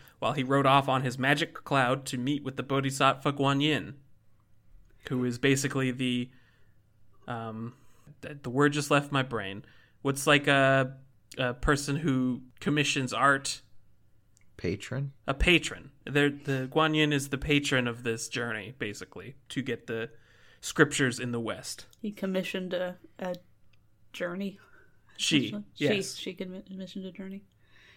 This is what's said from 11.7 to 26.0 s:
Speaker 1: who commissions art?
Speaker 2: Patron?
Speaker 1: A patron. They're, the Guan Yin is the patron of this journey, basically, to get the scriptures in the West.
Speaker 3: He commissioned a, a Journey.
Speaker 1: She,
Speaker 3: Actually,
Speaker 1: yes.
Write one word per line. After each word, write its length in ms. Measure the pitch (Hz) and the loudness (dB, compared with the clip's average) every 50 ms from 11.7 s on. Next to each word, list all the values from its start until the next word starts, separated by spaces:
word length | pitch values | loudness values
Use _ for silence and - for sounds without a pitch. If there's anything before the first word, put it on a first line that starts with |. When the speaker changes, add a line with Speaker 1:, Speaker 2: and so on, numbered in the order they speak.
| 147 143 - 143 139 | 2 2 0 -2 -4
Speaker 1:
who 440 | - 143 143 131 131 127 127 123 - - - - - | -2 0 0 2 2 2 0 -2 -4 -8 -16 -14 -6
commissions 520 | - 139 147 151 139 - - 143 131 120 | -2 0 2 2 2 2 0 0 -2 -2
art? 480 | 101 113 131 139 139 139 139 - - - - _ - - - - - _ _ _ _ - _ _ _ _ _ - - | 0 4 4 4 4 4 0 -6 -8 -8 -12 _ -20 -20 -20 -20 -20 _ _ _ _ -20 _ _ _ _ _ -20 -14
Speaker 2:
Patron? 560 | - - 90 92 - - - 117 135 143 139 - - - | -6 -4 -4 -4 -4 -6 -8 -6 -6 -6 -6 -8 -10 -6
Speaker 1:
A 80 | 139 135 | -4 0
patron. 560 | - - 180 175 151 - - - - - - - _ - | 2 4 6 6 4 4 0 -10 -10 -16 -20 -20 _ -8
They're, 240 | - 135 143 143 143 | -2 2 2 2 2
the 400 | 143 143 - 143 135 131 131 131 | 0 -2 -4 -4 -4 -2 -2 0
Guan 240 | - 156 160 156 156 | 2 2 2 4 4
Yin 160 | 156 151 147 | 4 4 4
is 160 | 147 139 135 - | 2 0 0 -2
the 80 | 135 | -6
patron 500 | 131 - 151 147 143 143 - 143 127 123 | -4 0 2 2 2 2 2 0 2 0
of 160 | 120 117 120 | 0 -4 -4
this 260 | 123 120 113 113 - - | -4 -4 -4 -4 -6 -6
journey, 460 | - 127 120 117 110 107 95 107 131 - | -6 -6 -4 -4 -6 -6 -8 -10 -8 -8
basically, 560 | 120 104 104 - - - - - 98 120 - - _ - | -8 -8 -6 -10 -14 -14 -14 -16 -16 -16 -18 -20 _ -8
to 100 | - 131 | -6 -6
get 260 | 120 123 117 - - | -4 -4 -6 -6 -6
the 220 | - 113 113 113 120 - - - _ _ _ - - - - | -8 -6 -6 -6 -8 -12 -20 -20 _ _ _ -20 -20 -20 -14
scriptures 580 | - - - - 151 143 - - 135 123 113 - | -12 -4 4 4 4 4 4 0 0 0 0 -2
in 120 | 123 123 | -6 -4
the 80 | 120 117 | -4 -4
West. 440 | 113 110 - - - - - - - - - - | -4 -4 -6 -8 -8 -12 -12 -14 -16 -20 -18 -10
Speaker 3:
He 100 | - 208 | -10 -10
commissioned 640 | 208 - 196 190 185 190 180 - - 190 185 175 | -8 -6 -6 -2 -2 -2 -4 -4 -6 -6 -6 -4
a, 240 | 185 175 180 180 180 - - - - - | -4 -4 -4 -6 -8 -12 -20 -20 -14 -10
a 160 | 190 180 180 - - - - _ - - _ - _ _ _ _ - - - | -8 -8 -8 -10 -12 -20 -20 _ -20 -20 _ -20 _ _ _ _ -20 -18 -10
Journey. 420 | - 185 175 175 190 202 190 - - - - - - - - _ _ _ _ - - | -8 -6 -6 -6 -6 -8 -8 -10 -12 -20 -20 -20 -20 -20 -20 _ _ _ _ -8 -4
Speaker 1:
She, 280 | - - 170 139 117 | 0 2 2 2 2
Speaker 3:
Actually, 180 | 107 107 104 104 - - | 0 -6 -8 -12 -12 -6
Speaker 1:
yes. 380 | - 147 135 - - | 0 2 2 2 2